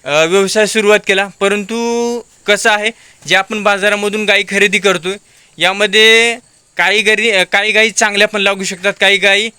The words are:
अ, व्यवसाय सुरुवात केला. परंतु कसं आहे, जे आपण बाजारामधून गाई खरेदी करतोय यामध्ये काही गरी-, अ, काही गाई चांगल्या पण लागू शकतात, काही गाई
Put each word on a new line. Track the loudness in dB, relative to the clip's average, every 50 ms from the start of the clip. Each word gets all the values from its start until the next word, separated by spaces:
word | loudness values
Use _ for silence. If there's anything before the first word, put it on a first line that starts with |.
| -4
अ, | 0 0 0 2
व्यवसाय | 2 2 0 0 0 0 0 0
सुरुवात | 0 0 0 2 2 2 2 2
केला. | -2 -2 -2 -2 -6 -6 _
परंतु | -2 -2 -2 -4 -6 -6 -6 -6 -4 -4 -4 -4 -4 -4 -6 -8 -10 _ _ _ _
कसं | -2 -2 0 0 0
आहे, | 0 0 -2 -6 -8 _ -20 -20 _ _ -4
जे | -2 0
आपण | 0 0 _ -6 -2 0
बाजारामधून | 0 0 0 0 -2 -2 0 -2 -4 -4 -2 -2
गाई | 0 0 0 -2 -2
खरेदी | 0 0 0 0 0 0
करतोय | 0 0 0 0 -4 -8 -8 -10 _ _ _ _ _ _ _
यामध्ये | -2 -2 -2 0 0 -2 0 2 4 4 6 6 4 2 0 -2 -6 _ _ _ _ _ _ _
काही | -2 0 0 0 0
गरी-, | 0 0 0 0 0 0 0
अ, | 0 0 0
काही | -2 -2 -2 0
गाई | 0 2 0 0
चांगल्या | 0 -2 -2 0 2 0 0
पण | 0 0 -2
लागू | -2 -2 -2 -2 -6
शकतात, | -8 -8 -4 -4 -4 -2 _
काही | 2 2 4
गाई | 4 4 4 2 2 -2 -6 _